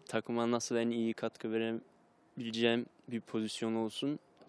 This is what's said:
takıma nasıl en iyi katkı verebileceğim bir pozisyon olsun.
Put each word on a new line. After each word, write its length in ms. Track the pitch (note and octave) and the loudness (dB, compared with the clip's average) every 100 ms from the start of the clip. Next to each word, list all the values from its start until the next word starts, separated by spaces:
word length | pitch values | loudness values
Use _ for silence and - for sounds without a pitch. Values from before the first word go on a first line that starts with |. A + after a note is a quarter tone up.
| - | 0
takıma 440 | A2+ - A#2 A#2 | -2 0 0 2
nasıl 240 | A#2+ - A#2 | 2 2 2
en 140 | A#2 | 2
iyi 240 | A#2 A2+ | 2 0
katkı 380 | A2 A2+ - A2+ | 0 -4 -4 -2
verebileceğim 1300 | A2+ A2+ A2+ - _ _ _ _ - A#2 A2+ A#2 A#2 A#2 _ - | 0 0 -2 -6 _ _ _ _ -8 -4 2 4 4 0 _ -8
bir 140 | A#2 | -8
pozisyon 540 | - A2+ G#2+ - A2+ A2+ | -4 -2 -2 -2 -2 0
olsun. 440 | A2 - C#3 D3 _ - | -2 -2 -4 -4 _ -20